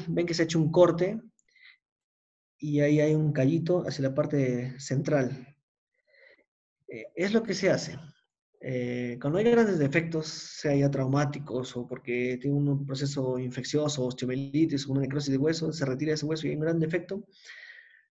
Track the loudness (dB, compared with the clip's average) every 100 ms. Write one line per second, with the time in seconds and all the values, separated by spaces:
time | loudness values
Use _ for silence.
0 | -4 -2 0 0 2 2 4 6 6 6
1 | 0 -2 -10 _ _ _ -20 _ _ _
2 | _ _ _ _ _ -10 -2 2 4 6
3 | 6 4 2 4 4 2 2 0 0 -2
4 | -2 0 0 2 2 0 -4 -8 -4 -2
5 | 0 2 0 -4 -12 _ _ _ _ _
6 | _ _ -20 _ _ _ _ _ -16 -14
7 | -12 -4 0 0 0 0 2 2 -2 -12
8 | -16 -20 _ _ _ _ -6 -4 -4 -4
9 | -6 -4 -2 2 4 6 4 4 2 2
10 | 0 -4 -6 -10 -12 -6 0 4 4 2
11 | 0 2 0 -4 -6 -6 -6 -8 -10 -10
12 | -6 -2 -2 -2 -2 0 0 0 -2 -4
13 | -4 -2 -2 -2 -4 -6 -2 0 0 -2
14 | -4 -4 -4 -4 -2 0 2 0 -2 -2
15 | 0 -2 0 2 2 0 -2 -2 -2 -2
16 | -2 -2 -2 -4 -4 -2 -2 0 0 -2
17 | -4 -10 -10 _ -20 -20 -20 -20 -20 _
18 | _